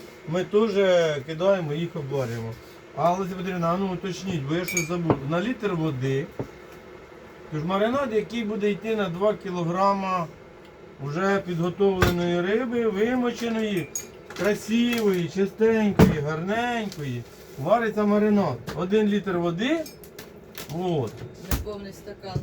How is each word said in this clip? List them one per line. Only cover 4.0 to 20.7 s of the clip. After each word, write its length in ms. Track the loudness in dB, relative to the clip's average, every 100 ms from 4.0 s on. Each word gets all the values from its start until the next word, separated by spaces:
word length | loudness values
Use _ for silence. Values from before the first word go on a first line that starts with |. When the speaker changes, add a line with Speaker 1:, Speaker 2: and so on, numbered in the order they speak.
| -6 -6 -4 -4 -2
Speaker 1:
бо 60 |
я 100 | -2
щось 240 | -2 -2 -2
забув. 280 | -2 0 0 0
На 100 | -2
літр 340 | -2 -2 -2
води, 520 | -2 -2 -2 -2 -2 -4 -8 -12 -12 -20 -20 -20 -20 -20 -20 -20 -20 -10
тож 120 | -6
маринад, 480 | -2 2 2 2 0
який 320 | 0 -2 -4
буде 260 | -4 0 0
йти 260 | 0 -2 -2
на 120 | -2
два 260 | 0 0
кілограма 920 | 0 -4 -4 -2 2 4 4 0 -2 -4 -8 -20 -20 -20 -20 -20 -12
вже 340 | -8 -2 2 2 0
підготовленої 920 | -2 -2 2 2 4 2 2 0 0
риби, 480 | 0 0 0 0 0
вимоченої, 1000 | 2 2 2 0 -2 -4 -2 -2 -2 -4 -8 -12 -16 -16 -4
красивої, 880 | 0 0 0 2 2 2 2 2 0
чистенької, 920 | 0 -2 4 4 4 4 8 8 6
гарненької, 1000 | 0 -2 -2 -2 0 -2 -4 -6 -6 -6 -8 -16 -18 -8
вариться 460 | 2 4 4 2
маринад. 540 | 2 4 6 4 2 -2 -6 -6
Один 300 | 0 2 4
літр 300 | 2 0 0
води. 460 | 0 0 0 0 -2 -12 -18 -18 -18 -18 -18 -16 -10